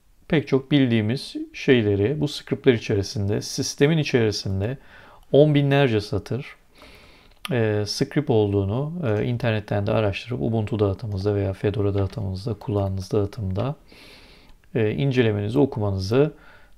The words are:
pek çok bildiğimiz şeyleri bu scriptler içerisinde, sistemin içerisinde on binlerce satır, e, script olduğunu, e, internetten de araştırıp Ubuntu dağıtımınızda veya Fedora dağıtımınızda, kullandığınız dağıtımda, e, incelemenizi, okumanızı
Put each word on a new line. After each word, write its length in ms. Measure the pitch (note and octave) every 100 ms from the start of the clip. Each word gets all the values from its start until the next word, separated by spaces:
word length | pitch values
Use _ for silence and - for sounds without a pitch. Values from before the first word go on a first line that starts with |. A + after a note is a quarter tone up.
| _ _ -
pek 200 | D#3+ -
çok 240 | C3+ -
bildiğimiz 640 | D3 C3 A2+ G#2+ C3+ - D4+ D#4
şeyleri 680 | - - B2 G#2 G2 G#2 D3+
bu 60 | D3
scriptler 460 | - - B2 C#3
içerisinde, 680 | A#2 - G#2 F#2+ A2+ G2 A2+
sistemin 560 | - - - - C#3+ E3
içerisinde 800 | C#3+ B2+ A2 G2+ G#2 F#2+ G#2 C#3 - - - - -
on 240 | C3+ D3+ C#3+
binlerce 460 | C#3 C#3 C3+ A2
satır, 440 | - G2 - A2+ - - _ - - - - - - _ -
e, 320 | B2+ A2 G#2 G#2
script 420 | - C3+ - C#3+
olduğunu, 640 | A2+ G#2 G2+ G2 A#2 D3 F3 C3
e, 180 | G#2 B2+
internetten 600 | A#2+ A#2+ G#2+ G#2 G#2 G2+
de 40 |
araştırıp 500 | A2+ G#2 - - B2
Ubuntu 380 | C3 A2+ G#2 G#2+
dağıtımınızda 560 | G#2 F#2+ G#2 G2 G2+ G2+
veya 180 | G2
Fedora 400 | F#2+ G#2+ G2+ G2+
dağıtımınızda, 600 | G2 G2 - F#2+ F#2 G2+
kullandığınız 580 | G#2 - G2+ G2 F#2+ F#2
dağıtımda, 640 | A2 G2+ - F#2+ F#2 B2 D3+ - - - - - - - - - B2
e, 160 | G#2+
incelemenizi, 680 | D3 C#3+ B2+ A2+ G#2 G2+ C3+
okumanızı 720 | C3+ A#2+ G#2 F#2+ F#2+ B2 D3+ - - - -